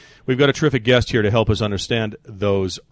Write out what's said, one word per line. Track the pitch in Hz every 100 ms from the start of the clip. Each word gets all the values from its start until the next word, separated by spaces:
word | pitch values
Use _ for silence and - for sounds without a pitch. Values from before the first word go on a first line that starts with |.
| - -
We've | - 127
got | 139
a |
terrific | 131 151 131
guest | 110 123 117
here | 120
to | 104
help | 113 107
us | 104
understand | 107 98 - 117 110 104
those | - 101 101 98 95 - -